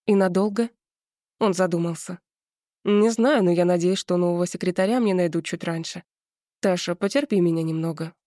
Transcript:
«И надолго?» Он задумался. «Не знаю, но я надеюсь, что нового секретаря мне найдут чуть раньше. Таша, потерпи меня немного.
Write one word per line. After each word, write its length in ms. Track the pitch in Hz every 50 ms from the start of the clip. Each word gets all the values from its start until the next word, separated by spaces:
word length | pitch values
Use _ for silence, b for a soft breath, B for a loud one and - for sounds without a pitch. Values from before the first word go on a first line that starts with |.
| _ -
«И 40 | 208
надолго?» 540 | 196 190 185 175 190 202 214 202 233 233 233 - _ _ _ _ _ _ _ _ _ _ _ _ -
Он 160 | - 202 175
задумался. 640 | - 190 175 170 170 170 170 165 - - - 180 - _ _ _ _ _ _ _ _ _ _ _ _
«Не 280 | - 196 208 208 214 233
знаю, 340 | 226 233 226 277 311 240 190
но 80 | 175
я 120 | 175 170 175
надеюсь, 340 | 175 180 175 170 180 190 190
что 180 | - - 180
нового 280 | 175 175 175 175 175 180
секретаря 540 | 180 - - - 185 175 - 190 196 240 254
мне 160 | 233 208 185
найдут 300 | 180 175 170 160 165 165
чуть 180 | - - 170
раньше. 400 | - 170 165 165 165 - - 175 - _ _ _ _ _ _ _ _ _ _ _
Таша, 360 | - 196 180 175 - - 170
потерпи 440 | - 196 202 - 285 285 - 214 185
меня 220 | 175 170 165 165
немного. 500 | 160 160 160 160 160 165 156 - 165 165 - _ _